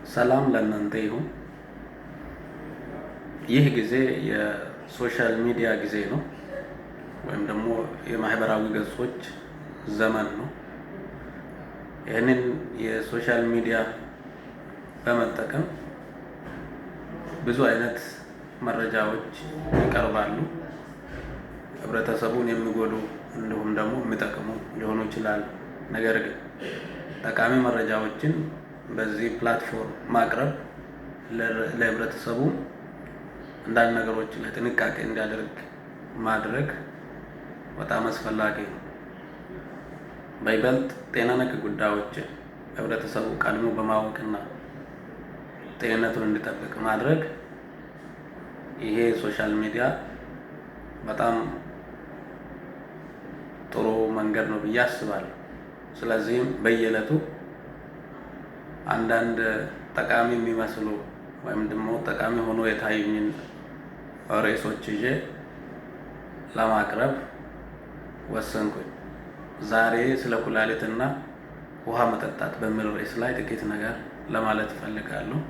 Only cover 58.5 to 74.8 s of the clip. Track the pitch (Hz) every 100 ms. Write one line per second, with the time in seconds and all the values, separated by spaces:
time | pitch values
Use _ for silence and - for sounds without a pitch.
58.5 | - - - - 113 113 113 117 113 113
59.5 | 110 110 - - - 113 117 120 120 113
60.5 | 113 110 110 107 104 - - - - 113
61.5 | 104 107 107 110 117 - 110 110 117 113
62.5 | 110 113 107 110 110 104 107 107 - -
63.5 | - - - - - - - - 107 110
64.5 | 107 107 104 - 104 123 147 - - -
65.5 | - - - - - - - - - -
66.5 | 110 113 110 104 107 135 139 - - -
67.5 | - - - - - - - - 110 104
68.5 | 113 107 - - - - - - - -
69.5 | - 104 113 113 117 127 131 120 113 -
70.5 | 110 110 113 110 113 135 - - - -
71.5 | - - - - 117 117 110 - - -
72.5 | - 113 107 107 107 - 113 117 127 104
73.5 | 113 107 104 110 117 - - - 110 110
74.5 | 107 107 -